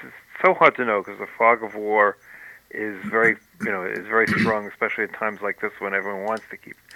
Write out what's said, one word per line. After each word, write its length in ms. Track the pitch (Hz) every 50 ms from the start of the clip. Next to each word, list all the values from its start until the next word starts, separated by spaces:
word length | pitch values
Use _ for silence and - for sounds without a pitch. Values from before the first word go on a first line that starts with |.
is 100 | - 131 - - - _ - -
so 120 | - 185 180
hard 200 | - 202 196 -
to 100 | - 127
know 160 | 117 107 101
'cause 160 | 92 104 101 -
the 80 | 104
fog 360 | - - - 117 113 117 110
of 120 | 113 104 101
war 420 | 107 107 107 107 107 104 101 98 - _ - - - - - - - _ -
is 280 | - - 107 107 101 92 101
very, 320 | 107 110 113 113 113 104 - _ _ _ -
you 100 | 107 113
know, 120 | 101 95 90
is 220 | 95 - - 92
very 200 | 107 110 113 113
strong, 400 | 107 - - 113 117 110 107 104
especially 380 | 101 - - 113 104 - - 107
at 80 | 98
times 300 | - - 110 107 104 95
like 180 | 101 101 95 -
this 180 | - 104 - -
when 140 | 101 98
everyone 320 | 98 98 95 101 101 95 98
wants 240 | 107 110 110 - -
to 80 | -
keep 200 | - - - - _ _ - -